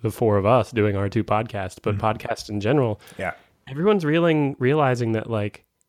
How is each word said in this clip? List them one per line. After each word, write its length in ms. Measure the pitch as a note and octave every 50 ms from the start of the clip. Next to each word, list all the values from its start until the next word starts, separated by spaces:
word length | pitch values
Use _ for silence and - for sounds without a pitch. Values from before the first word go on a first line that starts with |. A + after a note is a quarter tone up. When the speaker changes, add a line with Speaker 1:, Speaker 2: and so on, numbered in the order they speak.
Speaker 1:
the 80 | - A2
four 280 | - - A#2+ G#2+ G2+ G2+
of 80 | F#2+
us 260 | G#2+ B2+ B2 G#2 -
doing 240 | - A2 G#2 G#2+ G2+
our 120 | G2 G2+ G2
two 160 | - A2+ F#2+
podcasts, 540 | - G#2 G#2+ A#2 A#2 - G2+ F#2+ F#2 - -
but 160 | - A2+ G2+ G2+
Speaker 2:
Mm-hmm. 80 | A2+
Speaker 1:
podcasts 440 | G#2+ A2 - - - A2+ - - -
in 100 | G#2+ G#2
general. 380 | G2 G#2+ D3 D3 B2+ A2 G#2 - - - - -
Speaker 3:
Yeah. 140 | F#2+ F2 - - _ _ _ _ _ C3
Speaker 1:
Everyone's 340 | C3+ D3 F3 G#3+ G#3 G3 D#3+
reeling-, 500 | D3 D#3 E3+ E3+ E3+ D#3 D3+ C#3+ C3+ C#3+ -
realizing 540 | B2+ B2+ D3 D#3 C#3+ C3 B2 A#2+ A#2+ A2+
that, 180 | A2 A2 - -
like, 360 | A2+ G#2+ G#2 G#2 - - _ _ _ _ _